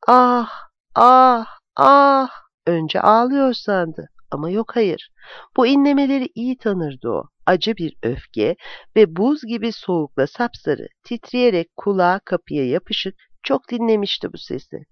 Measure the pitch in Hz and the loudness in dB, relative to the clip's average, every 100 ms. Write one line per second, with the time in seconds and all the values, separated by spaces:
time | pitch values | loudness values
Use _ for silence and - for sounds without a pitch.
0 | - 254 247 247 233 - - _ _ - | 4 4 4 0 -4 -12 -20 _ _ 2
1 | 233 254 262 240 220 - _ - 262 277 | 6 8 6 2 -4 -16 _ 2 4 6
2 | 285 269 262 - _ _ - 170 160 - | 6 2 -2 -8 _ _ -4 -2 -2 -2
3 | 90 220 247 277 269 233 - 196 170 156 | 2 2 2 0 0 -2 -4 -4 -4 -8
4 | 156 _ - 143 156 190 220 - 214 160 | -16 _ -14 -10 -6 -6 -6 -2 -2 -2
5 | - _ - - - - 247 277 277 277 | -10 _ -20 -20 -14 0 2 4 2 2
6 | 277 277 254 - 240 254 - 196 160 135 | 0 -2 -4 -8 -8 -6 -4 -4 -6 -8
7 | 120 95 - _ - 180 - 220 160 - | -6 -6 -8 _ -2 -2 -2 -6 -8 -8
8 | - 131 - - 107 175 - - - - | -8 -8 -10 -4 -4 -4 -10 -20 -6 2
9 | 208 160 214 302 240 226 214 220 - 175 | 2 2 -2 -2 -6 -8 -8 -10 -6 -4
10 | 151 - 139 - 240 - - 147 - _ | -4 -2 -4 -2 -8 -6 -6 -6 -6 _
11 | _ 233 - 247 247 185 170 _ - 196 | _ -12 -8 0 0 0 -4 _ -4 0
12 | 175 190 - 180 _ 147 131 143 - 220 | 0 0 -4 -8 _ -6 -2 -4 -6 -10
13 | - - _ _ - 269 _ 240 226 220 | -10 -12 _ _ -6 -6 _ -6 0 0
14 | 202 - - 170 - - - - 147 | -2 -8 -10 -14 -12 -14 -12 -18 -18